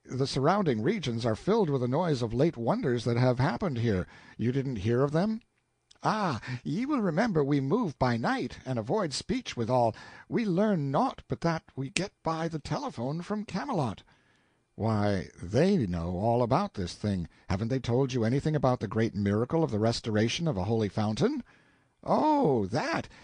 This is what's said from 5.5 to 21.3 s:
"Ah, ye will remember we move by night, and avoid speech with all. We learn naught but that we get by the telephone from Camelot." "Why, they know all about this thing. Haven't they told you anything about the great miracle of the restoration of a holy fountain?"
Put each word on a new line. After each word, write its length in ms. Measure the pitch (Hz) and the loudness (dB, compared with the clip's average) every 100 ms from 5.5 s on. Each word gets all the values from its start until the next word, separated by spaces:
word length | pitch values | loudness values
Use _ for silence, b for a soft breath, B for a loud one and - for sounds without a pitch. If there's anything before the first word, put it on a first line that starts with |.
| _ _ _ _ _ | _ _ _ _ _
"Ah, 380 | 151 214 185 110 B 127 | -2 0 -2 -4 B -8
ye 220 | 147 175 262 | -4 -4 -2
will 160 | 277 | 0
remember 420 | 196 151 226 156 | 0 0 2 2
we 160 | 139 147 | 2 2
move 380 | 135 226 190 - | 2 0 0 0
by 180 | 127 117 | 0 0
night, 400 | 180 262 123 - | 0 -2 -4 -8
and 140 | 131 120 | -6 -4
avoid 340 | 107 214 165 | -2 -2 -2
speech 420 | - - 247 - | -6 -4 -6 -4
with 140 | 120 110 | -6 0
all. 260 | 127 117 B B B B | 2 2 B B B B
We 200 | 190 214 | -2 0
learn 440 | 170 214 175 139 | 2 2 2 0
naught 320 | 147 262 - - | 0 0 -4 -8
but 140 | - | -2
that 220 | 170 160 - | -2 -2 -6
we 160 | - 135 | -8 -4
get 220 | - 196 _ | -2 -4 _
by 260 | 160 160 165 | -4 -2 -4
the 100 | 160 | -6
telephone 640 | - 151 285 - 127 165 | -4 -4 -4 -6 -4 -4
from 240 | 175 214 | -4 -6
Camelot." 580 | 208 196 285 190 123 92 - b b b b b b | -4 -6 -2 -2 -2 -4 -16 b b b b b b
"Why, 540 | - 110 104 104 95 - - | -4 0 2 2 0 -4 -12
they 440 | 90 117 185 196 95 | -2 2 4 4 2
know 300 | 85 87 90 | -2 -2 0
all 260 | 117 120 | 2 2
about 300 | 117 147 202 | 2 2 0
this 220 | - 85 | -4 -6
thing. 340 | - 104 92 78 b b | -4 -2 -2 -4 b b
Haven't 180 | 92 113 | -2 0
they 120 | 131 | -2
told 340 | 123 123 135 | 0 0 2
you 100 | 127 | 0
anything 320 | 110 139 156 151 | 2 2 0 2
about 240 | 131 123 | 2 0
the 80 | 101 | -2
great 260 | 110 113 | 0 0
miracle 480 | 101 101 104 123 165 | 2 2 2 2 2
of 80 | 147 | 2
the 80 | 104 | 2
restoration 720 | 113 117 117 104 113 - 165 | 2 0 0 2 2 0 -2
of 80 | 95 | -2
a 80 | |
holy 240 | 95 113 104 | 0 0 0
fountain?" 560 | 110 107 110 220 | 0 -2 2 0